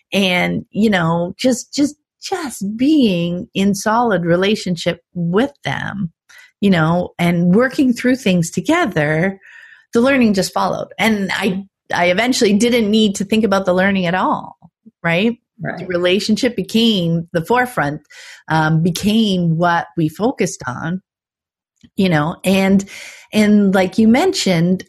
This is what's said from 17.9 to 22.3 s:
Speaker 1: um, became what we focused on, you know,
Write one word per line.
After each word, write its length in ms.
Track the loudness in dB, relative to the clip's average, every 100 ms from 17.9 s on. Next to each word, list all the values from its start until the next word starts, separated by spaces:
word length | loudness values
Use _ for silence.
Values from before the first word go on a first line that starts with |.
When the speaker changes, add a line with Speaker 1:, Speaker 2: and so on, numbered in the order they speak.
| -6 -12 -20 -20 -20 -4
Speaker 1:
um, 340 | 0 2 2
became 720 | 0 0 0 2 2 0 0 0
what 300 | 0 0 -2 -2
we 140 | -2
focused 520 | -2 -4 -2 -4 -6 -10
on, 340 | -8 -6 -8 -10 _ _ _ _ _ _ _ -10 -2
you 140 | 0
know, 260 | 2 -2